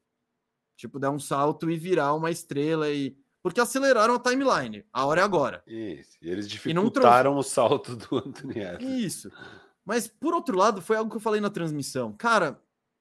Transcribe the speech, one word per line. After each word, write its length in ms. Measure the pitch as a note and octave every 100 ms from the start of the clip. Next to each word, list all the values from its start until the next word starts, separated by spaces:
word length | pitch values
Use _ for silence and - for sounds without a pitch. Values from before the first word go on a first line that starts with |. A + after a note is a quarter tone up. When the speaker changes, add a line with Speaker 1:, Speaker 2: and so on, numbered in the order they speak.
| _ _ _ _ _ _ _ _
Speaker 1:
Tipo, 220 | A#2 C#3
der 100 | C3+
um 100 | C#3+
salto 500 | - C#3+ D3 D3+ E3
e 80 | E3
virar 360 | F3 E3 C#3+
uma 160 | D#3 D#3+
estrela 580 | E3 - C#3+ D3+ D#3+ D3+
e, 260 | D3 C3+ - _ _
porque 180 | F3+ A#3+
aceleraram 540 | A#3+ C4 C4+ A#3 A3
a 40 | A#3+
timeline, 640 | B3 C4 C4+ E3+ B2 G#2 -
a 140 | A#2+ C#3
hora 140 | D#3+
é 40 |
agora. 380 | G3+ E3+ A#2+ F2+ -
Speaker 2:
Isso, 500 | A2+ G#2+ C#2+ - _
e 80 | E2
eles 180 | F#2+ G2+ G#2+
Speaker 1:
E 100 | -
não 100 | E3
Speaker 2:
dificultaram 520 | G#3+ C#4 F3 B2 C3+ C#3+
o 60 |
salto 500 | C3 - A#2 C#3 - A#2
do 200 | - C3+
Anthony 400 | C#3 - C#3 A2+
Edwards. 280 | F#2+ F2 B3+
Speaker 1:
Isso. 440 | B3+ F#3 - G2 - - - _ _
Mas, 240 | F3+ A#3 A3+
por 260 | - D4+
outro 220 | E4+ E4+ F#3
lado, 240 | G#3 G3
foi 140 | - A3
algo 120 | A3+
que 60 | A3
eu 40 |
falei 200 | A3 G#3+
na 80 | G3+
transmissão. 640 | F3+ E3 D3 C3 C3 A2+
Cara, 480 | G#2 A#3 G#3+ D#3 A2+ _ _ _ _